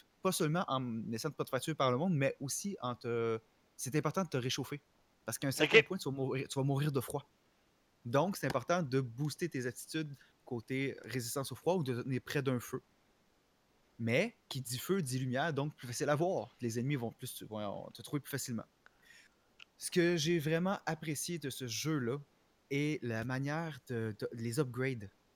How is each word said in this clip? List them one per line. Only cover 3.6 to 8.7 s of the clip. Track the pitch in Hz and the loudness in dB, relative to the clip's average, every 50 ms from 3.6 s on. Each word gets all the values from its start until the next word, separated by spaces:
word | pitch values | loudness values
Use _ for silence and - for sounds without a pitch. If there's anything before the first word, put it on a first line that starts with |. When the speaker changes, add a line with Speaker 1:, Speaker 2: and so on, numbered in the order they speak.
| _ _ _ - | _ _ _ -10
Speaker 1:
c'est | - 127 113 | -8 0 0
important | 151 147 156 - 190 190 | 2 2 2 0 0 0
de | 156 | 0
te | - 131 | 0 0
réchauffer. | 117 131 - - 131 - 147 143 - _ _ _ _ _ _ _ _ | 0 0 0 -2 -2 -4 -6 -10 -10 _ _ _ _ _ _ _ _
Parce | - 113 - | -8 -6 -2
qu'à | - 139 | -2 -2
un | |
certain | 123 - 151 147 - 220 | 4 4 6 10 10 10
Speaker 2:
Ok. | - - | 8 8
Speaker 1:
point, | 185 185 | 2 -4
tu | - 143 | -2 -4
vas | 131 | -2
mourir, | 139 131 131 113 131 139 - | 0 0 0 0 -2 -2 -2
tu | - 139 | 0 0
vas | 135 | 2
mourir | 143 139 135 147 151 | 2 2 2 2 2
de | 135 135 | 2 0
froid. | 117 - - 143 - - _ _ _ _ _ _ _ _ _ _ _ _ _ _ _ | 0 0 -4 -6 -8 -8 _ _ _ _ _ _ _ _ _ _ _ _ _ _ _
Donc, | 123 117 139 156 196 190 - | 2 4 4 4 4 0 -2
c'est | - | -2
important | 135 - 127 120 - | 0 0 0 2 2